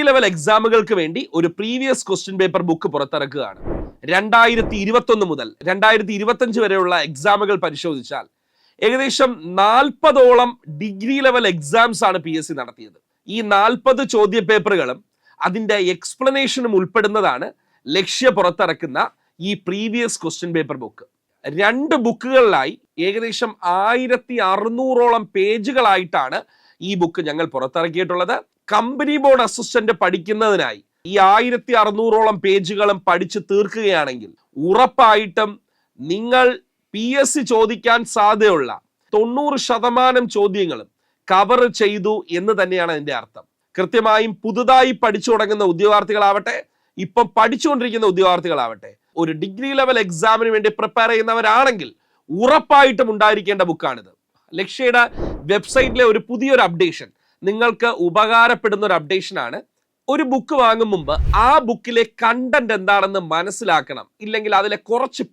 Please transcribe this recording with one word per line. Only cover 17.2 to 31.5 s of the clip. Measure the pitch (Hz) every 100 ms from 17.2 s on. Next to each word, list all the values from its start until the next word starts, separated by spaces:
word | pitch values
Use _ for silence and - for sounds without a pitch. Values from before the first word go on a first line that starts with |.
| 185 127 165 - _ _ - 170
ലക്ഷ്യ | 196 - 254 202
പുറത്തിറക്കുന്ന | 180 175 185 160 151 135 220 _ _ - 185
ഈ | 202 180
പ്രീവിയസ് | 196 220 233 233 -
ക്വസ്റ്റ്യൻ | 165 - 175 165
പേപ്പർ | 147 139
ബുക്ക്. | 110 _ - _ _ _ - 151
രണ്ട് | 202 247 311 311
ബുക്കുകളിലായി | 233 - 247 262 233 160 135 - _ - 180
ഏകദേശം | 208 233 220 226 - 180 180
ആയിരത്തി | 208 240 254 247 - 240 190
അറുന്നൂറോളം | 196 214 240 262 247 240 233 208
പേജുകളായിട്ടാണ് | 196 196 226 208 254 226 190 180 175 131 180 - _ _ - 175
ഈ | 190
ബുക്ക് | 170 175 156
ഞങ്ങൾ | 151 165
പുറത്തിറക്കിയിട്ടുള്ളത്. | 135 131 170 170 165 175 180 180 262 - _ -
കമ്പനി | 214 226 277 294 294
ബോർഡ് | 269 262 226
അസിസ്റ്റന്റ് | - 226 247 214 185
പഠിക്കുന്നതിനായി | 180 190 170 214 220 190 131 104 _ _ 165
ഈ | 196 190
ആയിരത്തി | 208 247